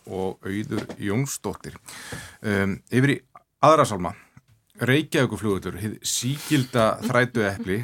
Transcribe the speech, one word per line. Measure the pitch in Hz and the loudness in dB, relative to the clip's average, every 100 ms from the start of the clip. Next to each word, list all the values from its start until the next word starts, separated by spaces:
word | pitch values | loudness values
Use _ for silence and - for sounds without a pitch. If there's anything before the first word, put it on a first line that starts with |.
og | - 98 95 - | -10 -4 -4 -6
Auður | 98 98 107 107 - - | -6 -6 -4 -6 -6 -6
Jónsdóttir. | 101 104 139 - 104 - - - - - - - - - | -4 -2 -2 -6 -8 -8 -12 -16 -18 -18 -14 -14 -14 -8
Um, | 110 101 98 98 - | 0 2 2 -2 -2
yfir | 120 135 | 2 2
í | 135 - - _ _ | 2 -6 -20 _ _
aðra | 139 156 131 | 6 6 4
sálma. | 101 87 - - - _ _ _ - | 0 -4 -8 -16 -20 _ _ _ -4
Reykjavíkurflugvöllur, | 117 139 156 165 123 101 104 95 90 87 | 2 2 2 0 0 0 -2 -2 -4 -6
hið | 107 - | -8 -6
sígilda | - - 120 147 - 151 123 123 110 - | -6 -4 -4 -6 0 2 2 4 4 2
þrætuepli, | 226 123 123 120 101 98 92 101 | 0 2 2 2 0 -2 -4 -4